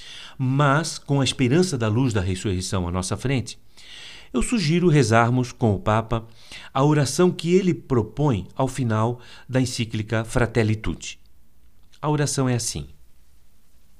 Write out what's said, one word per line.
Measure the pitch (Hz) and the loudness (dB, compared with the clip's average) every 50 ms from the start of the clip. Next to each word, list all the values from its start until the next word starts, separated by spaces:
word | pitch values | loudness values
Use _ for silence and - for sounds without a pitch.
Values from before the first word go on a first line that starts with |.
| - - - - - - - - | -20 -18 -18 -18 -18 -16 -8 -4
mas | 131 127 135 139 147 139 135 151 170 - - - | -2 0 2 2 2 4 2 2 0 -2 -6 -10
com | - - 143 139 | -4 -2 0 0
a | 131 | 2
esperança | 127 - - 135 120 131 175 180 185 147 120 | 0 0 0 2 2 4 4 2 2 0 -2
da | 113 107 | -2 0
luz | 104 120 139 127 | 2 2 2 2
da | 107 107 | 0 0
ressurreição | 92 98 92 92 - 110 92 92 92 - - 95 90 85 | 0 0 -2 -2 -2 -2 -2 -2 -4 -4 -4 -4 -2 -2
à | |
nossa | 87 92 90 - 107 | -2 -4 -4 -4 -4
frente, | 98 - 127 139 127 110 - - - - - - - - - - - - - - - - - - | -4 -2 -2 -2 -2 -4 -6 -10 -16 -20 -20 -20 -20 -20 -20 -20 -20 -20 -18 -20 -20 -16 -6 -4
eu | 247 | -2
sugiro | 214 - 254 226 170 147 165 175 175 175 | 0 0 0 0 2 2 2 4 4 6
rezarmos | 147 151 139 104 113 113 117 117 123 127 123 123 - | 6 6 6 6 4 4 4 4 2 0 0 -2 -2
com | - 123 110 101 | 0 0 0 0
o | 90 | 2
Papa | - 110 107 113 113 113 120 113 107 - - - - - - - - - - | 0 0 0 0 0 -2 -4 -6 -6 -8 -14 -20 -20 -20 -18 -18 -18 -6 -2
a | 135 135 | 2 2
oração | 151 151 147 143 - - - 180 185 | 4 4 2 2 0 2 2 2 2
que | - - - 165 180 | 2 0 0 2 2
ele | 185 190 180 156 | 4 4 2 0
propõe | - - - 131 120 107 - - - 147 147 123 104 101 - - | -2 -2 -2 0 0 0 0 -2 -2 0 0 0 0 -4 -6 -4
ao | - 135 131 | -4 -4 -2
final | - - 131 113 107 110 110 120 123 120 - - - - - - | -2 -4 -2 -2 0 0 0 0 -2 -6 -10 -18 -20 -20 -12 -4
da | 123 131 | -2 0
encíclica | 131 123 - - 117 107 - 107 110 107 117 110 113 | 0 0 -2 -4 -4 -4 -4 -6 -4 -2 -2 -4 -4
Fratelli | 113 - 120 117 110 - 117 110 107 107 | -2 0 0 0 2 2 2 2 2 0
Tutti. | 110 - 90 78 - - - - - - - - - - - - - - - - - - - - - | 0 -2 -6 -6 -6 -10 -14 -14 -16 -18 -20 -20 -20 -20 -20 -20 -20 -20 -20 -20 -20 -20 -20 -14 -6
A | - 147 | -4 -2
oração | 147 143 147 139 - 143 135 127 | 0 0 0 0 0 0 0 0
é | 123 | 0
assim: | 120 - - - 82 71 - - - - - - - - - - - - - - - - - - - - - - - | 0 -2 -4 -6 -8 -10 -12 -16 -20 -20 -20 -20 -20 -20 -20 -20 -20 -20 -20 -20 -20 -20 -20 -20 -20 -20 -20 -20 -20